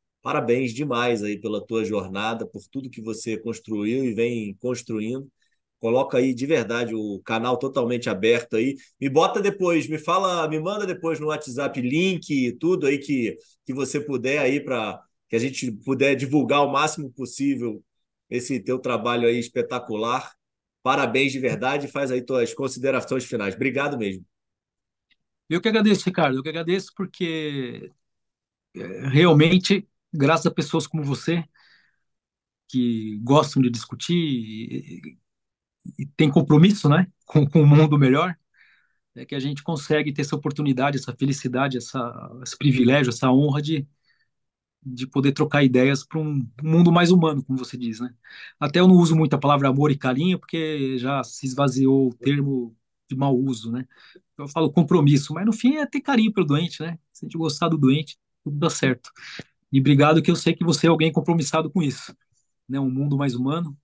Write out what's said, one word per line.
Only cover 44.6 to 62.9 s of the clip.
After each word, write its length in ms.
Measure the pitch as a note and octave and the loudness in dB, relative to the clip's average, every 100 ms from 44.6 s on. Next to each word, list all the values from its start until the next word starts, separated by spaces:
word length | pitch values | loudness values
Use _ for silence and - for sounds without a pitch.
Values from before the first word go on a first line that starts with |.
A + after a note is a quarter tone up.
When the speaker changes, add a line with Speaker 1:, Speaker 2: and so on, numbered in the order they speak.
| _ _ | _ _
Speaker 2:
de 240 | C3 A#2+ C3 | -14 -10 -6
poder 260 | C#3+ C3+ | 0 0
trocar 300 | C#3 D3+ D3 | 2 0 4
ideias 420 | C#3 B2+ C3 C3+ - | 4 6 4 0 -4
pra 140 | E3 | -6
um 280 | D3+ C#3+ A2+ - | -4 -4 -6 -6
mundo 280 | D3+ E3 F3 | 0 4 6
mais 200 | E3+ F3 | 6 6
humano, 320 | F#3 D#3+ C#3+ | 6 4 0
como 140 | B2 C3 | -4 -6
você 180 | B2 B2 | -6 -8
diz, 220 | A#2+ A2 | -6 -6
né? 140 | A#2+ - - - - - | -10 -12 -20 -20 -20 -8
Até 200 | D3 E3 | -2 4
eu 80 | F#3 | 8
não 80 | F#3 | 8
uso 200 | E3+ D#3+ | 8 4
muito 180 | D#3 C#3+ | 2 2
a 40 | |
palavra 300 | C#3+ C#3+ C#3 | 2 4 4
amor 220 | C3 D3 | 4 2
e 60 | C3+ | 2
carinho, 420 | C3 B2+ F3 F3+ | 0 0 0 -2
porque 580 | - E3 D#3 D3+ C3+ C3 | -4 -6 -4 -4 -4 -4
já 240 | B2 C#3 | -4 -4
se 220 | A#2+ - C3+ | -6 -8 -6
esvaziou 600 | B2+ C#3 B2 C3+ C3+ C3 | 0 0 2 4 4 2
o 60 | A#2+ | 0
termo 600 | C#3 C#3+ C#3 C3 A#2 A2 _ _ - | -2 0 0 -2 -6 -12 _ _ -10
de 60 | C3 | -2
mau 200 | C#3 B2+ | 0 0
uso, 340 | C3+ A#2 A2+ | 0 -4 -6
né? 160 | A#2+ B2+ _ - - _ | -8 -10 _ -20 -20 _
Então 120 | - C#3+ | -16 -8
eu 40 | |
falo 220 | E3 D#3 | -2 0
compromisso, 600 | D3 D3 F3 C#3+ C#3+ - | 2 4 6 6 4 2
mas 120 | D#3 G#3 | -4 -2
no 80 | |
fim 240 | A3 B3 D4+ | 2 2 0
é 80 | C#4+ | -2
ter 140 | C#4+ | -4
carinho 300 | - C4 A3 | 0 2 2
pelo 120 | G#3+ D#3+ | 2 0
doente, 360 | C#3+ E3+ - | 0 -2 -6
né? 180 | D#3+ E3 _ | -10 -10 _
Se 140 | - D#3 | -16 -12
a 20 | |
gente 100 | E3 | -6
gostar 320 | E3 D3+ E3+ | -4 -2 0
do 80 | D#3+ | 2
doente, 400 | C3 C#3+ D3+ - _ _ | 4 2 0 -12 _ _
tudo 140 | - D3 | -10 -2
dá 120 | D#3+ | -2
certo. 420 | D3 C3+ B2+ - - - - - _ _ | 0 0 -2 -6 -20 -20 -18 -20 _ _
E 80 | C3+ | 2
obrigado, 420 | C3 C#3+ D3 D#3+ | 4 6 6 4
que 80 | D3+ | 4
eu 60 | E3+ | 2
sei 180 | - | 2
que 100 | F#3+ | 0
você 240 | E3+ - E3 | 0 2 4
é 20 | |
alguém 220 | D#3+ D#3+ | 4 2
compromissado 600 | E3 D3 E3+ C#3 D#3+ D#3+ | 0 0 0 0 -2 -2
com 100 | F3+ | -2
isso, 340 | D3 - - - _ _ _ _ - | -2 -4 -10 -20 _ _ _ _ -8
né? 100 | C3+ | -4
Um 120 | C3+ | -2